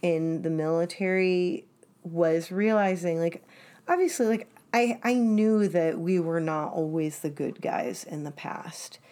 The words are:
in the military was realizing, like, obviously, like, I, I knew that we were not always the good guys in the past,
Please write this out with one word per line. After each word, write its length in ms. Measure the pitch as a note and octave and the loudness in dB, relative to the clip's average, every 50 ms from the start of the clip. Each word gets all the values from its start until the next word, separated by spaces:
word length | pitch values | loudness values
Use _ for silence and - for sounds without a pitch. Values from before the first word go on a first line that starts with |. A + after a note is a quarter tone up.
in 420 | - F3 E3 D#3+ E3 D#3+ E3 D#3 D#3+ | -2 0 0 0 0 -2 -2 -2 -2
the 60 | D#3+ | -2
military 1160 | D#3+ D#3 D#3 D#3+ E3 E3 F3 F3 - - G3 F#3 F#3 F#3+ F#3 F#3 F3+ F3+ F3+ F3 - - - - _ _ _ - _ _ - | -2 -2 0 0 0 0 -2 -2 -4 -4 -2 0 2 2 2 2 2 2 0 0 -2 -4 -8 -12 _ _ _ -20 _ _ -14
was 480 | F3 E3 E3 E3+ D#3+ D#3+ E3+ E3 - | -4 0 2 2 4 2 2 -2 -2
realizing, 680 | F#3 F#3+ G#3 A3 A3 G#3+ G3+ F#3+ F#3 E3+ F3 F3 E3 E3 | -2 0 2 2 4 4 2 2 0 0 -2 -2 0 0
like, 240 | E3 E3+ - - - - - - - - - - _ | -2 -2 -4 -6 -12 -20 -20 -20 -20 -20 -20 -8 _
obviously, 400 | - F4+ F4+ F#4 - - - A#3+ | 0 2 2 2 2 2 0 2
like, 200 | A3 A3+ G#3+ - - - - _ _ - | 2 0 0 -2 -8 -20 -20 _ _ 2
I, 260 | A#3+ A#3+ A#3+ A#3 - - | 2 2 2 0 0 0
I 100 | A#3+ B3 | 0 2
knew 540 | B3 A#3 A3 G#3+ G#3+ G#3+ A3 A3 G#3+ G3+ | 2 4 4 4 4 4 4 4 4 4
that 320 | F#3 D#3+ F3 D#3+ E3 - E3 | 2 2 2 2 2 0 0
we 200 | E3 F3+ F#3 F3+ | 0 0 2 2
were 200 | E3 E3 E3 E3+ | 2 0 0 0
not 340 | D#3+ D#3+ D#3 D3+ D3+ E3+ - | 0 0 -2 -2 -2 -4 -2
always 460 | D#3+ D#3+ D#3 D#3+ D#3+ D#3 D#3 D#3 - | -2 -2 -2 0 -2 -2 -2 -4 -4
the 100 | - D3+ | -6 -6
good 320 | C#3+ - C#3+ - - - | -4 -4 -4 -6 -6 -6
guys 420 | - - - - - - - - - | -4 -2 -2 -2 -2 -4 -6 -8 -10
in 200 | - D#3 D3+ D3 | -10 -10 -8 -8
the 80 | D3 | -10
past, 640 | C#3+ - - - - - - E3+ - - - - - - _ - | -10 -12 -10 -10 -10 -10 -12 -14 -14 -14 -16 -16 -18 -20 _ -20